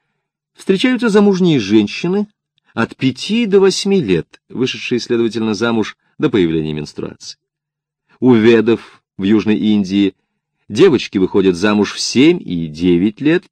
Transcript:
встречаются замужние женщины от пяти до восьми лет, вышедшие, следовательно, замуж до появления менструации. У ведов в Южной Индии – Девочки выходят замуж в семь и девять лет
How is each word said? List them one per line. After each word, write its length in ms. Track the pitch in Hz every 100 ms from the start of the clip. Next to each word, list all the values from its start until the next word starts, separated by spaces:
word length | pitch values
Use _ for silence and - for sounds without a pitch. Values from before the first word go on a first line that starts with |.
| _ _ _ _ _ _
встречаются 540 | - 190 254 247 240
замужние 500 | 202 202 185 180 143
женщины 680 | 98 110 104 - 175 196 208 _ _ _ _
от 220 | 117 113 -
пяти 500 | 131 120 - 226 220
до 140 | 190
восьми 420 | 190 - 196 196
лет, 400 | 107 82 - _ _
вышедшие, 500 | 101 127 110 - 120
следовательно, 540 | - 117 117 113 110
замуж 440 | 101 117 113 101 - _ -
до 140 | 147
появления 420 | 110 85 80 78
менструации. 640 | 76 73 - - - - - _ _ _ _ _ _ _ -
У 140 | 127
ведов 680 | 117 113 113 107 107 - _ _ -
в 40 |
Южной 340 | 95 107 104 107
Индии – 580 | 107 104 92 98 95 - _ _ _ _ -
Девочки 500 | 107 185 123 - 101
выходят 380 | 92 104 95 85
замуж 380 | 107 104 98
в 60 | -
семь 400 | - 113 151 175
и 240 | - 85 80
девять 540 | 76 90 87 104 -
лет 240 | 143 175 -